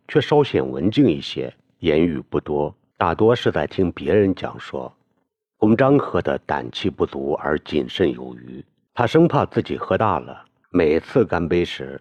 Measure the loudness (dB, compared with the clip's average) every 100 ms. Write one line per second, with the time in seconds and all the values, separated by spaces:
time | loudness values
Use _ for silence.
0 | -4 -2 2 2 2 0 -2 -2 0 4
1 | 2 2 -4 -8 -8 -12 _ _ 0 2
2 | 2 0 -4 -6 -4 -2 -4 -6 _ -2
3 | 0 2 2 2 0 -2 -2 0 -2 -2
4 | 0 2 2 0 -6 -10 -12 -10 -10 -14
5 | _ _ _ _ _ _ 2 4 4 4
6 | 2 -2 -2 -4 -4 -6 -6 -6 -6 -2
7 | -4 -2 -4 -4 -2 -2 -2 -4 -2 0
8 | -2 -2 -10 -16 -16 -18 -18 _ _ -4
9 | 2 4 4 2 0 -2 -4 -6 -2 0
10 | 0 -2 -4 -14 -20 _ _ 2 2 2
11 | 2 0 2 0 0 0 0 -4 -12 -14